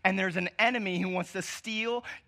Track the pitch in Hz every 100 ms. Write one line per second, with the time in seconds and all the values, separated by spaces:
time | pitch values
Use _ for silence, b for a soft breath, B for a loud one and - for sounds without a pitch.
0 | 190 190 190 175 180 - 233 247 196 180
1 | 185 180 175 190 - - 220 220 226 240
2 | - B